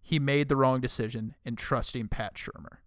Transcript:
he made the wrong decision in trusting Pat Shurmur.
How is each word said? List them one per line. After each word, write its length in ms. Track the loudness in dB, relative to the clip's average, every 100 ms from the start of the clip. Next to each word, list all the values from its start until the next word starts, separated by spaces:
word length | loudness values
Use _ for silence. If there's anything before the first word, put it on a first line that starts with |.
he 180 | 0 0
made 300 | 4 2 4
the 80 | 4
wrong 240 | 6 4
decision 540 | 0 -2 -4 -4 -8 -8
in 100 | -10
trusting 540 | -8 -2 0 0 -4 -4
Pat 260 | -4 -4
Shurmur. 440 | -6 -12 -12 -16 -20